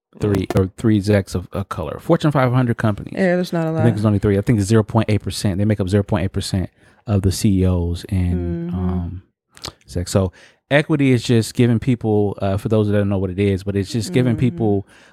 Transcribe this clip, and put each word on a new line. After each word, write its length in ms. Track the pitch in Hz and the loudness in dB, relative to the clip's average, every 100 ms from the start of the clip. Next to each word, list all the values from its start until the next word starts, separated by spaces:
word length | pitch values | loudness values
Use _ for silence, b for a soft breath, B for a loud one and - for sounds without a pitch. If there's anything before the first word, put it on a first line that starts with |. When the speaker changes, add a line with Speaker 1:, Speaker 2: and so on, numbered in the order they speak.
| _ - | _ -6
Speaker 1:
three, 260 | 104 98 95 | -2 0 0
Speaker 2:
Mm. 120 | 98 | 0
Speaker 1:
or 100 | 95 - | 0 0
three 200 | 113 107 | 2 2
execs 380 | 101 101 - | 4 0 0
of, 140 | 92 87 | -6 -6
of 160 | 90 - | -8 -8
color. 300 | - 73 - | -8 -8 -6
Fortune 320 | - 170 156 | 0 2 2
five 220 | 143 127 | 2 2
hundred 240 | 127 123 117 | 2 0 0
companies. 380 | 110 101 - - | -2 -2 -6 -2
Speaker 3:
Yeah, 180 | 185 | 0
there's 180 | 180 180 | 0 -2
not 140 | 170 160 | -2 -2
a 40 | |
Speaker 1:
I 120 | 160 | 2
think 120 | 120 | 2
Speaker 3:
lot. 20 | 104 | 4
Speaker 1:
it's 80 | |
only 140 | 107 101 | 2 2
three. 180 | 107 98 | 2 2
I 20 | |
think 200 | 117 110 | 2 2
it's 80 | 98 | 4
zero 160 | 110 | 2
point 260 | 104 113 107 | 2 0 0
eight 120 | 101 | -2
percent. 360 | 98 - 104 92 | -2 -4 -2 0
They 60 | |
make 160 | 104 104 | 0 0
up 80 | 92 | 2
zero 160 | 104 | 0
point 200 | - 101 | 2 -2
eight 80 | 95 | -2
percent 380 | 101 - 98 87 b b b - | -4 -4 -4 -4 b b b -2
of 140 | 101 | 0
the 100 | 95 | 2
C 300 | 90 110 95 | 2 2 2
E 40 | 92 | 2
Os 380 | 90 85 87 - | 2 0 -4 -4
and, 600 | 95 90 90 87 85 170 | -2 0 0 -2 -6 -6
Speaker 3:
Mm-hmm. 80 | 92 | -4
Speaker 1:
um, 440 | 90 90 85 90 - _ _ B B B | -4 -4 -6 -10 -16 _ _ B B B
execs. 300 | - 90 87 | -10 -8 -2
So 200 | 101 92 b b b - | -2 -2 b b b -2
equity 400 | 143 151 151 135 | 0 2 0 2
is 140 | 123 | 2
just 300 | - 117 107 | 2 0 0
giving 260 | - 120 113 | 2 2 2
people, 580 | - 120 110 104 101 - | 0 -2 0 0 0 -2
uh, 160 | 101 98 | -2 -2
for 100 | 113 | 0
those 180 | 107 104 | 0 2
that 40 | |
don't 160 | 104 101 | 0 0
know 100 | 98 | -2
what 120 | 95 | -2
it 80 | 90 | 0
is, 240 | 101 95 | 0 0
but 100 | 98 | -2
it's 160 | 98 95 | -4 -2
just 220 | 120 107 | -4 -2
giving 220 | 175 123 | 0 2
Speaker 3:
Mm-hmm. 60 | 110 | 0
Speaker 1:
people, 460 | 123 113 110 101 - b b | -2 0 0 0 -4 b b